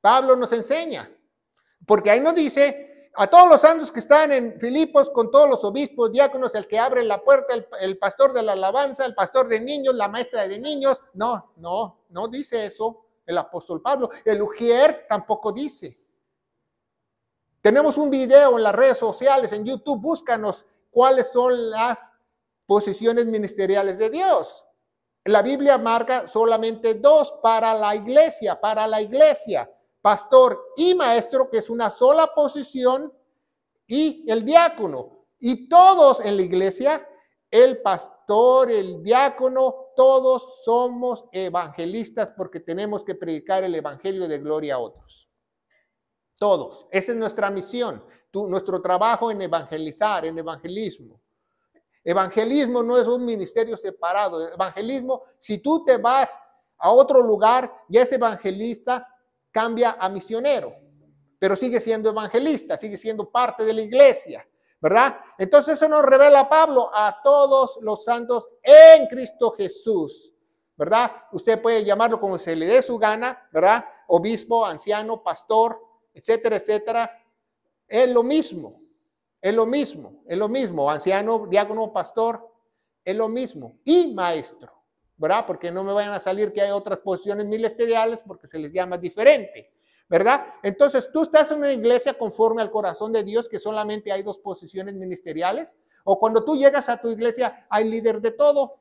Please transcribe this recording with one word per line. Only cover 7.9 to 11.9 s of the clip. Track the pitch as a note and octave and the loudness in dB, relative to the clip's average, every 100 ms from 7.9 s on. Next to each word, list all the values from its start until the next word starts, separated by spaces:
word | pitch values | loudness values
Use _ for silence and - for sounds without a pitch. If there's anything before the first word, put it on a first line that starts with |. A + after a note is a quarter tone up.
| F#3+ | -4
pastor | G3 G3 C4+ | -6 2 0
de | B3 | 2
la | A3 | -4
alabanza, | F#3+ F#3+ B3 C#4 C4 | -2 -2 -2 -4 -4
el | C4 | -6
pastor | - F#3 C4 B3+ | -4 -2 0 0
de | A3 | -4
niños, | B3 D4 C4+ | -4 -4 -2
la | B3 G3+ | -2 -4
maestra | A3+ B3 A#3 F#3+ | -6 -8 -6 -6
de | G3+ | -8
niños". | C#4+ D4 C4+ B3+ _ | -8 -4 -2 -2 _
No, | F#3 A3+ G#3+ _ _ | -8 -6 -6 _ _
no, | E3+ F#3+ G#3 | -8 -6 -8